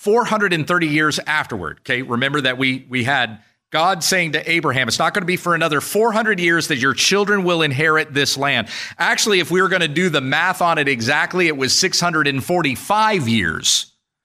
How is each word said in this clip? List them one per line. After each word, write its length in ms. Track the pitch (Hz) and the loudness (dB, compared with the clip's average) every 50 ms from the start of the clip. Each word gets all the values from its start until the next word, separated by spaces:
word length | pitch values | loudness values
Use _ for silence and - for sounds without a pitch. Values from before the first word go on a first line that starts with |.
| - | 0
four 180 | 208 208 233 233 | 2 2 2 2
hundred 280 | - 220 214 208 190 | 2 0 0 0 0
and 160 | 175 160 147 147 | 0 0 0 0
thirty 180 | 175 175 170 | 0 0 0
years 320 | 156 147 156 156 151 139 - - | 2 2 2 2 2 0 -2 -2
afterward. 520 | - 151 156 135 - 123 101 87 76 - - | -2 -2 -2 -2 -4 -6 -8 -8 -8 -10 -10
Okay, 220 | - - 127 123 | -6 -4 -4 -2
remember 380 | 131 - 120 117 131 139 143 147 | -2 -2 -2 0 0 0 0 0
that 160 | 131 131 127 | 0 0 0
we, 300 | 123 135 131 131 131 131 - | 0 0 0 0 -2 -6 -6
we 140 | 123 127 | -4 -2
had 400 | 113 123 143 135 120 113 110 101 _ _ _ _ _ _ | 0 0 0 0 0 -2 -6 -12 _ _ _ _ _ _
God 320 | - 156 160 185 190 170 147 | -2 0 2 2 0 0 -2
saying 280 | - 190 185 170 160 | 0 0 0 0 0
to 180 | 143 160 - 160 | -2 -4 -2 -2
Abraham, 360 | 165 170 160 151 123 131 127 | -2 0 0 0 0 0 0
"It's 140 | 113 110 - | 0 0 0
not 120 | 165 165 170 | 0 0 0
gonna 120 | 202 185 | -2 -2
be 100 | 170 180 | -2 -2
for 200 | 165 - 180 170 | -2 0 -2 0
another 240 | 160 165 165 151 143 | 0 0 0 0 -2
four 320 | 135 - - 202 220 233 | -2 -2 0 0 2 2
hundred 260 | 202 220 233 220 208 180 | 2 0 0 0 0 0
years 300 | 175 170 170 165 147 - | 2 2 2 2 0 0
that 100 | 156 123 | -2 0
your 160 | 123 139 123 | 0 0 0
children 480 | - - - 190 202 208 196 208 202 | 2 2 2 2 2 2 2 2 2
will 200 | 185 175 175 165 | 2 2 2 2
inherit 520 | 160 147 135 131 156 160 156 156 156 151 131 | 2 0 0 0 2 2 2 2 0 0 0
this 240 | 139 143 135 - 135 | 0 0 0 0 -2
land." 300 | 139 143 135 120 107 - - - - - - - | 0 0 0 0 -2 -4 -6 -10 -10 -10 -6 -2
Actually, 400 | 170 196 233 226 - 226 202 180 | -2 0 0 0 0 2 2 2
if 100 | 165 123 | 2 2
we 100 | 160 185 | 0 0
were 80 | 190 185 | 2 2
gonna 200 | 185 185 170 156 | 0 0 0 0
do 200 | 143 165 185 185 | 0 0 0 0
the 120 | 151 147 | 0 0
math 420 | 131 131 139 156 170 185 180 - | -2 0 0 0 0 0 0 0
on 160 | - 139 165 156 | 0 0 2 2
it 80 | 143 | 0
exactly, 640 | 139 139 117 113 120 147 151 170 170 - 180 180 165 | 0 0 0 0 0 0 0 0 -2 0 0 0 0
it 80 | 151 | 0
was 200 | 135 135 127 - | 0 -2 0 0
six 220 | - - 214 - - | 0 0 0 0 0
hundred 280 | 175 175 170 156 151 143 | -2 0 0 0 0 0
and 160 | 135 135 117 | 0 -2 -2
forty-five 840 | - 180 180 160 143 123 - - - 196 214 220 214 214 190 135 113 | -2 -2 0 0 0 -2 -4 -2 -2 0 2 2 2 2 0 0 2
years 640 | 113 113 92 82 78 - - - - - - - _ _ _ _ _ _ | 2 2 2 0 -2 -2 -2 0 0 0 -2 -6 _ _ _ _ _ _